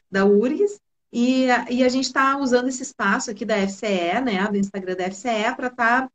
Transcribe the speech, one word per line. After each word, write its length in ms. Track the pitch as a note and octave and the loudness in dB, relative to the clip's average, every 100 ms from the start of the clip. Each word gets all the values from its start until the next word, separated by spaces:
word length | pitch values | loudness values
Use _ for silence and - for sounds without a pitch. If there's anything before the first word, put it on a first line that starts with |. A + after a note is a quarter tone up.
| _ | _
da 140 | F#3+ G3 | 2 4
urgs. 540 | G3+ B3 D#4 G4+ - _ _ _ | 4 4 2 0 -2 _ _ _
E 380 | A#3+ A#3+ C4 C4 | 0 2 4 4
a, 160 | A#3+ B3 | 2 0
e 120 | B3 | 0
a 60 | B3+ | 2
gente 220 | C4 C4 | 2 -2
tá 260 | C#4+ C4+ C#4 | 0 0 0
usando 300 | C4+ B3 B3+ | 2 2 0
esse 160 | B3+ | -6
espaço 480 | C4 - G3 A#3 B3 | -12 -4 0 0 -4
aqui 140 | G#3 A3 | -8 -2
da 100 | G#3 | 0
F 160 | G3 | -2
C 140 | G3 G#3+ | -4 -2
E, 340 | F#3 E3+ G#3 | -2 0 -2
né, 260 | C4 F#3+ G#3+ | -2 -2 -2
do 100 | G3+ | -2
Instagram 380 | G3 G3 F#3 F#3 | -2 -4 -6 -4
da 100 | F3+ | -6
F 100 | G3 | -6
C 140 | B3+ | -4
E, 260 | A3 A3 B3 | -2 -2 -2
pra 140 | B3+ | -8
tá, 400 | - A3+ B3 C4 | -2 0 2 -2